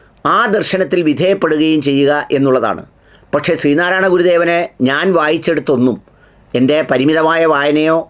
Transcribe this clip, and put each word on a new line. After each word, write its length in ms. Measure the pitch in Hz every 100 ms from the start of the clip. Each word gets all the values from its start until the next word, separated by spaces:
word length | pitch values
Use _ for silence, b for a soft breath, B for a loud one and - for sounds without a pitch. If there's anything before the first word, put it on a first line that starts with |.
| b b 147
ആ 140 | 190 233 170
ദർശനത്തിൽ 440 | - 190 175 175 156
വിധേയപ്പെടുകയും 720 | 123 185 196 165 151 156 156 139
ചെയ്യുക 240 | 139 143 147 - 139
എന്നുള്ളതാണ്. 460 | 135 127 113 90 - b b b b
പക്ഷേ 200 | 147 160 160
ശ്രീനാരായണ 440 | 147 147 175 190 190
ഗുരുദേവനെ 460 | 175 175 170 170 170 170 - 127
ഞാൻ 160 | 143 190 170
വായിച്ചെടുത്തൊന്നും, 760 | 151 160 175 151 - 127 123 101 - b b b b
എൻ്റെ 240 | 123 131 151 -
പരിമിതമായ 500 | 127 139 156 160 165 165
വായനയോ 440 | 143 147 151 160 165